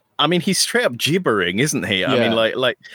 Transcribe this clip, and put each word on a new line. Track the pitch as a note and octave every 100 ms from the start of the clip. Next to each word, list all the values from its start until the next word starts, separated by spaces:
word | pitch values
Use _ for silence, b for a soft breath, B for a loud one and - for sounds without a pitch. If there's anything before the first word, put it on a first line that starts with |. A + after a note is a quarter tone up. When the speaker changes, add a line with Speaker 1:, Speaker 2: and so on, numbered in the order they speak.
| _ -
Speaker 1:
I | D3
mean, | F3+
he's | E3 F#3
straight | - A#3 A#3+
up | A#2+
gibbering, | - F3 F3+ G#2+ F2 F#2+
isn't | D3+ D3+ F2+
he? | G2 F2+
I |
mean, | A2+ A#2
Speaker 2:
Yeah. |
Speaker 1:
like, | A2+ A2+ -
like, | B2+ A2 B